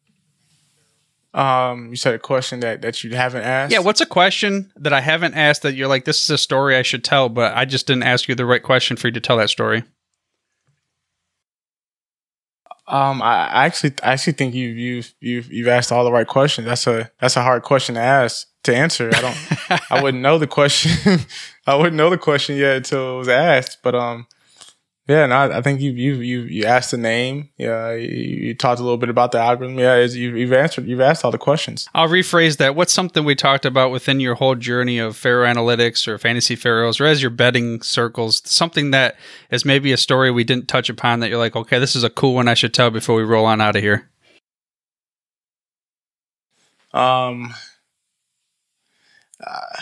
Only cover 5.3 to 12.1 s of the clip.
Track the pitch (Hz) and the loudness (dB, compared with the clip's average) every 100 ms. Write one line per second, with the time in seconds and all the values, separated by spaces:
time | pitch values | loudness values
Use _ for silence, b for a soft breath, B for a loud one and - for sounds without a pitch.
5.3 | 156 151 147 143 131 135 135 143 147 - | 2 2 2 -2 -2 0 0 0 -2 0
6.3 | 143 - 135 139 131 127 123 - 139 127 | 0 0 0 2 2 0 -4 0 2 2
7.3 | 117 110 117 131 135 - 127 123 123 - | 0 0 0 -2 -2 -2 0 2 0 0
8.3 | 123 123 123 - 127 - 117 120 117 - | -2 0 0 2 0 0 -2 -4 -2 0
9.3 | 117 104 - 113 110 - _ _ _ _ | 0 0 0 -2 -2 -4 _ _ _ _
10.3 | _ _ _ _ 143 _ _ _ _ _ | _ _ _ _ _ _ _ _ _ _
11.3 | _ _ _ _ _ _ _ _ | _ _ _ _ _ _ _ _